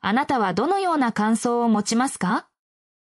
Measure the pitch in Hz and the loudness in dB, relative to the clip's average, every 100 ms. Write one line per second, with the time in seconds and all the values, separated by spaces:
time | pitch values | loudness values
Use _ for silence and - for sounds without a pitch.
0 | - 226 285 269 196 175 277 392 381 311 | -2 -2 0 0 0 0 0 0 0 0
1 | 247 214 214 226 247 240 233 208 202 226 | 0 0 0 0 0 0 2 2 0 -2
2 | 269 - 180 247 - _ _ _ _ _ | -2 -2 -2 -2 -4 _ _ _ _ _
3 | _ | _